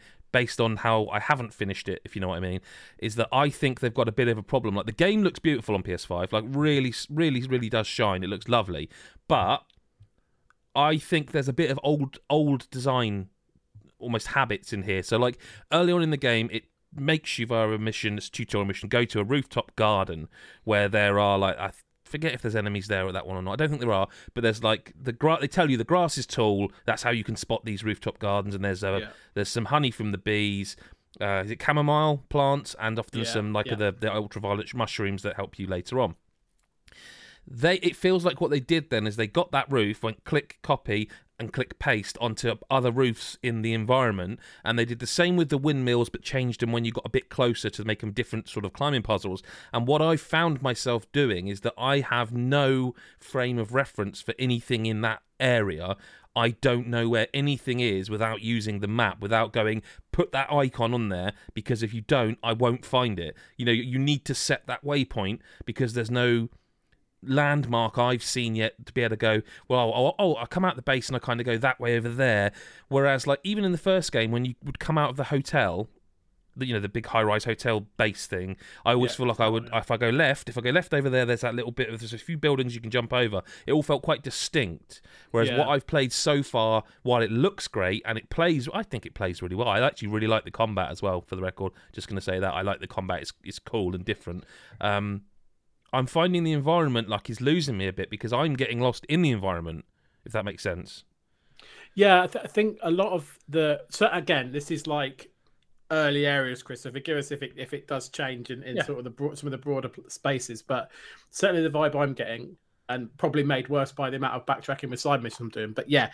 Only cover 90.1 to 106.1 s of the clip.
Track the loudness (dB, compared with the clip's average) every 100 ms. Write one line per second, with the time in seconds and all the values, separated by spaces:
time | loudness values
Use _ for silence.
90.1 | 0 2 0 0 -2 0 0 -4 -2 -2
91.1 | -2 -4 -6 -6 -4 -8 -8 -16 -16 -8
92.1 | -6 -2 -2 0 -2 -2 -4 -6 -8 -4
93.1 | -6 -6 -14 -16 -16 -6 -2 -2 -2 -4
94.1 | -6 -6 -12 -12 -20 -20 -4 0 0 -2
95.1 | -6 -10 _ _ _ _ _ _ -2 0
96.1 | 2 2 2 2 2 2 4 4 2 0
97.1 | -4 -4 -2 2 2 2 -2 -2 -4 -6
98.1 | -6 -2 0 0 0 -2 2 0 0 0
99.1 | 2 4 2 0 -2 -4 -10 -14 _ _
100.1 | _ -6 -4 -4 -6 -6 -6 -8 -16 -20
101.1 | _ _ _ _ -20 -20 -20 -12 4 8
102.1 | 8 6 -2 -4 0 0 0 -2 0 0
103.1 | -2 -6 -14 -4 0 2 0 -4 0 2
104.1 | 2 0 0 0 -6 -6 -6 -2 -2 -2
105.1 | -6 -20 _ _ _ _ _ _ 0 2